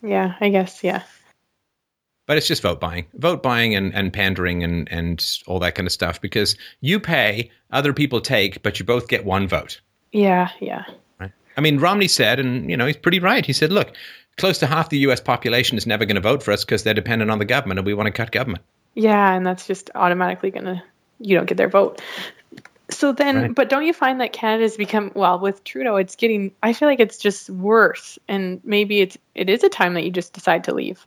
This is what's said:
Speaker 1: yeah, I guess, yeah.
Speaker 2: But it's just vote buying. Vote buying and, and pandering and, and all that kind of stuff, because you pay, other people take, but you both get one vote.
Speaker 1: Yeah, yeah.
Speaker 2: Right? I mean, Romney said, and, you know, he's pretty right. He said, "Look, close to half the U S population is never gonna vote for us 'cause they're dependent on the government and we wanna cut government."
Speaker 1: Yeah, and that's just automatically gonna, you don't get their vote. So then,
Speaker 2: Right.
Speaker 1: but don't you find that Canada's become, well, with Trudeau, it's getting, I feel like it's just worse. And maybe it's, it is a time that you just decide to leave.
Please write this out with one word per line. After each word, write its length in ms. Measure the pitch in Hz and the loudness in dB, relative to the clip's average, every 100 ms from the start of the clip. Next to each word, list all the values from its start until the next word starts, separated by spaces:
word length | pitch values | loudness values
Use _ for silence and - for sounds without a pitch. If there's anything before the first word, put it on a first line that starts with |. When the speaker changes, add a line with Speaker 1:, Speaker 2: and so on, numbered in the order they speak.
Speaker 1:
yeah, 340 | 220 196 190 180 | -4 -2 -2 0
I 80 | 208 | 2
guess, 340 | 196 185 - | 2 0 -4
yeah. 220 | 180 - - - _ _ _ _ _ _ _ _ _ _ - | -4 -4 -8 -20 _ _ _ _ _ _ _ _ _ _ -2
Speaker 2:
But 120 | 151 | 0
it's 100 | - | 0
just 140 | - | 0
vote 180 | 95 85 | -2 -2
buying. 280 | 85 87 82 - | -4 -6 -10 -4
Vote 280 | 165 165 | -2 0
buying 320 | 135 117 117 101 | 0 2 2 2
and, 180 | 98 | 0
and 200 | 101 95 | -2 -2
pandering 500 | 98 95 92 90 87 | 0 -2 0 -2 -2
and, 240 | 85 85 - | -2 -2 -4
and 500 | 82 85 82 - - - | -4 -4 -4 -4 -6 -4
all 140 | 90 | -2
that 160 | 87 - | -2 -2
kind 120 | 92 | -4
of 40 | |
stuff, 300 | - 85 - | -2 -4 -4
because 340 | 98 110 104 - - - | -4 -2 -2 -2 -8 -8
you 220 | 131 202 | -2 -2
pay, 500 | 202 156 107 104 117 _ - | 0 2 2 0 -6 _ -6
other 200 | 131 143 | -2 0
people 300 | 139 143 117 | 0 0 -2
take, 420 | - 123 98 - | 0 2 2 0
but 160 | 104 - | -4 -4
you 60 | 95 | -2
both 240 | 120 120 | -2 0
get 160 | 113 95 | -2 0
one 220 | 95 98 | 0 0
vote. 320 | 87 - - _ _ _ | -2 -4 -16 _ _ _
Speaker 1:
Yeah, 380 | 208 196 180 180 - | 0 2 2 0 -6
yeah. 240 | - - - - _ - | -10 -10 -12 -20 _ -14
Speaker 2:
Right? 120 | 95 - _ - | -14 -16 _ -2
I 40 | |
mean, 180 | 156 143 | 0 2
Romney 280 | 170 202 190 | 2 2 2
said, 320 | - 107 123 | 2 2 2
and, 300 | 131 123 - | -2 -4 -4
you 80 | 131 | -2
know, 80 | 143 | -2
he's 100 | 147 | -2
pretty 240 | 175 185 | 0 2
right. 260 | 180 247 147 | 2 2 0
He 80 | |
said, 200 | 135 226 | 0 2
"Look, 200 | 196 - - - - _ - | 0 -2 -6 -20 -20 _ -2
close 220 | 190 170 | 0 2
to 80 | 139 | 0
half 220 | 156 160 | 0 0
the 80 | 143 | 2
U 120 | 139 | 2
S 80 | 123 | 2
population 600 | - 123 120 120 123 110 | 0 0 2 2 2 0
is 80 | - | 0
never 180 | 104 104 | 0 2
gonna 140 | 101 | 2
vote 240 | 98 143 | 2 0
for 80 | - | 2
us 120 | 104 | -2
'cause 200 | - 104 | 0 -2
they're 100 | 107 | 0
dependent 380 | 107 - 117 110 | 0 0 0 0
on 80 | 107 | 0
the 60 | 104 | 0
government 340 | 127 98 95 | 0 0 -4
and 80 | 98 | -2
we 80 | 104 | -2
wanna 160 | 104 | -2
cut 200 | - 113 | -2 -4
government." 320 | 110 131 87 _ _ _ | -4 -4 -6 _ _ _
Speaker 1:
Yeah, 400 | - 220 208 196 | 0 2 4 4
and 100 | 185 | 2
that's 220 | 185 185 - | 0 -4 -6
just 240 | 185 - - | -8 -8 0
automatically 560 | 180 180 180 185 196 | 0 2 -2 -2 -6
gonna, 320 | 190 190 185 - _ _ - | -6 -8 -10 -12 _ _ -10
you 160 | 214 175 | 2 2
don't 120 | 175 | 2
get 100 | 180 | 0
their 120 | - | 2
vote. 300 | 196 - - - - - - _ - - _ - | 4 2 0 -14 -14 -14 -16 _ -20 -20 _ -14
So 220 | - 285 | -2 0
then, 220 | 262 285 269 | 2 2 2
Speaker 2:
Right. 200 | 240 240 | 0 0
Speaker 1:
but 120 | 254 | 0
don't 200 | 269 311 | 2 0
you 60 | |
find 280 | 330 262 262 | 2 2 0
that 120 | 247 | -4
Canada's 440 | - 220 220 226 214 | -2 0 2 0 0
become, 340 | 208 214 196 - | -2 -2 -2 2
well, 240 | 180 180 | 2 2
with 240 | 196 196 | 0 -4
Trudeau, 320 | - 262 262 196 | -8 -6 -2 0
it's 200 | 185 - | 0 0
getting, 360 | 226 214 196 - | 0 0 -4 -4
I 120 | 220 | -2
feel 140 | 233 294 | 2 4
like 120 | 262 | 4
it's 180 | 220 - | 2 2
just 320 | 208 190 - | -4 -4 -8
worse. 720 | 190 196 226 - - - - - | -6 2 6 6 2 -14 -18 -6
And 340 | 202 185 180 | -4 -4 -6
maybe 380 | - 208 208 208 | -2 0 2 2
it's, 160 | 185 - _ | 2 -2 _
it 160 | - 185 | -6 0
is 140 | 240 | 2
a 60 | 392 | 2
time 260 | - 180 175 | 2 0 0
that 80 | |
you 80 | 170 | -2
just 220 | 180 - | -4 -6
decide 320 | - - 170 - | -4 0 0 0
to 80 | - | -4
leave. 260 | - 185 | -4 -8